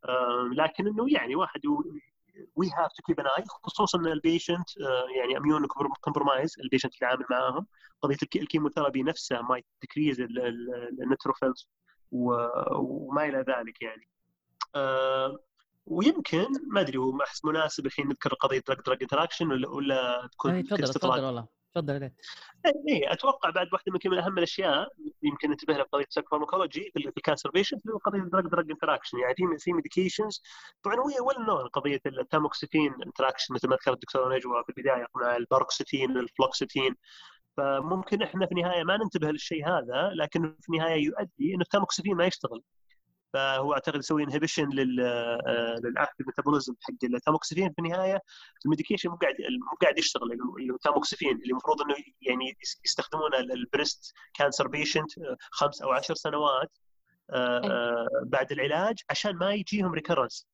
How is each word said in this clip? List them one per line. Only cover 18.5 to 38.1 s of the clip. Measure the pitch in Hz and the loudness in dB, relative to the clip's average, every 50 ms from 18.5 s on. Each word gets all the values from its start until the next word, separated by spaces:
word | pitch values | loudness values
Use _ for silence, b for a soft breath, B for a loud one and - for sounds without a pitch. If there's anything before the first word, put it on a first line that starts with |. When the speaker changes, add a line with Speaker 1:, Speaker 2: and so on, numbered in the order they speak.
| 135 131 - | 2 0 0
Speaker 1:
دراج | - 135 127 | -2 -4 -4
دراج | - - 131 131 | 0 -2 0 0
انتراكشن | 131 120 139 143 165 170 - - 175 160 | 0 0 2 0 0 0 0 -2 0 0
ولا، | 135 131 131 135 | 0 0 -2 -2
ولا | 139 139 139 139 135 131 127 123 123 123 123 123 | -4 -4 0 0 0 2 2 0 -2 -2 -4 -10
تكون | _ - - 135 | _ -2 0 2
Speaker 2:
إيه، | 180 185 175 | 2 2 0
تفضل، | - 208 185 151 | 0 0 0 0
Speaker 1:
استطراد؟ | 131 135 - - - 127 | 0 0 0 2 2 2
Speaker 2:
تفضل | 127 135 | 2 2
والله، | 135 123 120 113 - _ _ _ _ _ | -2 -4 -4 -8 -10 _ _ _ _ _
تفضل | 175 160 143 139 | -4 -2 -2 -2
يا | |
ريت. | 143 139 131 - B B B B B B B B _ - | -4 -4 -8 -12 B B B B B B B B _ 2
Speaker 1:
اي، | 339 285 302 277 | 2 2 4 2
إيه، | 294 285 165 214 - 170 | 2 2 2 4 2 0
اتوقع | - - 277 269 - - 170 | 2 2 0 2 2 0 0
بعد | 165 180 185 175 - | 2 2 0 2 0
واحده | 185 - 196 | -2 -2 -2
من، | 185 180 - 190 | -4 0 0 2
من | 185 | 0
اهم | 185 170 190 196 | 2 0 0 2
الاشياء | 180 170 170 - - 190 170 139 147 - - - - 302 - - _ - | 2 0 0 0 0 2 2 2 2 0 -2 -8 -12 -14 -14 -10 _ -2
يمكن | 147 143 - - 147 | -2 0 0 -2 -2
ننتبه | 147 147 - 156 156 | -2 -2 0 0 2
لها | 143 135 | 2 2
في | - | 0
قضيه | - 143 143 | 0 0 0
السايكوفارماكولوجي | _ - 156 143 - 151 151 151 147 - 190 185 - - 151 196 202 _ | _ -2 -4 -2 0 -2 -2 0 0 0 0 0 0 -2 -8 -10 -6 _
في | - | -6
ال-، | 139 139 | -6 -4
في | - | -8
الكانسر | 143 - - 151 139 - 143 | -2 0 0 0 0 -2 0
بيشنت | 151 180 202 - 285 226 - | 2 2 2 2 -2 -6 -6
اللي | 214 220 | -8 -8
هو | |
قضيه | 214 - 202 202 196 | -2 -2 -2 -2 0
دراج | 185 175 185 190 180 | -4 0 0 0 2
دراج | 165 170 170 170 156 | 2 0 0 0 -2
انتراكشن، | 156 - - 156 143 117 - - - 123 | -4 -4 0 0 0 0 -2 -6 -4 0
يعني | 123 123 131 | 0 0 2
في، | - 185 175 165 143 | 2 2 0 0 -2
في | - 180 180 | -2 0 0
ميديكيشنز | 165 151 - - 185 185 180 - - 214 220 196 - B B B B B B B _ - | 0 -2 -2 0 0 0 0 0 -2 -4 -4 -4 -10 B B B B B B B _ -4
طبعًا | 202 202 | -2 0
هو | 233 262 294 285 262 247 | 2 0 0 0 0 0
ويل | 262 269 254 226 | 0 0 0 0
نون | 220 196 147 127 | 0 0 0 0
قضيه | 120 - 139 139 147 143 131 _ | -2 -4 -2 0 0 -2 0 _
التاموكسيفين | 143 131 127 127 - - 156 151 147 - - - - - 147 151 143 131 127 - | -4 -4 -4 -4 0 2 2 2 2 -2 -4 -10 0 2 2 2 2 0 -4 -10
انتراكشن | - - - 131 131 131 - - - 131 | -12 -2 2 2 2 2 0 -4 -4 -2
مثل | 123 - 131 | -2 2 2
ما | 131 | 2
ذكرت | 131 - 139 127 | 4 4 2 0
الدكتوره | 123 - - - 135 127 127 131 | 0 -4 -4 0 0 2 2 2
نجوى | 131 127 127 120 120 117 | 0 0 0 -2 -2 -2
في | - | -4
البدايه | - - 127 139 131 123 120 117 _ | -10 -2 2 2 2 2 0 -6 _
مع | 127 120 120 120 | -2 0 2 2
الباروكسيتين | 120 120 - 131 131 131 - - - 135 - - 135 135 127 131 | 0 2 4 4 4 4 2 -2 -6 -4 -2 0 0 0 2 2
والفلوكسيتين، | 127 120 117 _ - 131 131 - - 135 - - 139 131 131 - _ B B B B B B B B B _ _ | 0 -2 -2 _ 2 2 2 2 -2 -4 -2 0 2 2 2 0 _ B B B B B B B B B _ _
فممكن | - 139 139 139 135 135 160 180 190 185 - | -2 0 0 0 0 0 0 -2 -2 0 -2